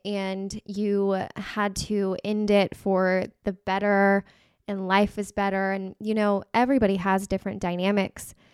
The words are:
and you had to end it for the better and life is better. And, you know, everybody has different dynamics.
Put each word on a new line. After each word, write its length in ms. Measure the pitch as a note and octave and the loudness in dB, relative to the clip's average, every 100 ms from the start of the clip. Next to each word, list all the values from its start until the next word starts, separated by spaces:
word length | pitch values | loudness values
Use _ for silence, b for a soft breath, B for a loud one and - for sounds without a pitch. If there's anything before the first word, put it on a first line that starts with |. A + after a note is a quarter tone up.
and 580 | G3 G3+ F#3+ F#3+ G3 G#3+ - | -6 -4 -4 -6 -8 -10 -10
you 520 | G3 G#3 G3+ G3 F#3+ - - | -4 0 2 2 0 -4 -10
had 360 | G3 - G3+ | -10 -4 -4
to 440 | G3 - G#3 F#3+ F#3+ | -4 -4 -2 -2 -4
end 280 | - G#3+ G#3 | -4 -2 4
it 240 | G3+ F#3+ - | 4 4 -2
for 480 | G3 F#3+ F#3 F#3 G3+ _ - | 0 2 2 0 -2 _ -8
the 80 | |
better 720 | F#3+ - G3 G#3 G3 G3 G3 G3 b b b - | -6 -4 -2 2 4 4 4 0 b b b -10
and 220 | G3 F#3 | -6 2
life 280 | G3 G#3 - | 2 2 -2
is 140 | G3+ | -6
better. 400 | - G3 F#3+ G3 | -2 -2 0 -2
And, 240 | G3 F#3+ - | -4 -6 -8
you 120 | G#3+ | -2
know, 300 | G#3+ G#3 G3 - | 0 2 0 0
everybody 440 | A3+ B3 C4+ G#3 G3 | 0 4 4 4 2
has 300 | F#3+ F#3+ G3 | 2 0 0
different 340 | F#3+ G3 G3 | -4 -4 -6
dynamics. 760 | F3 F3 F#3+ G3+ F#3+ - - - b | -4 0 0 2 -2 -6 -18 -20 b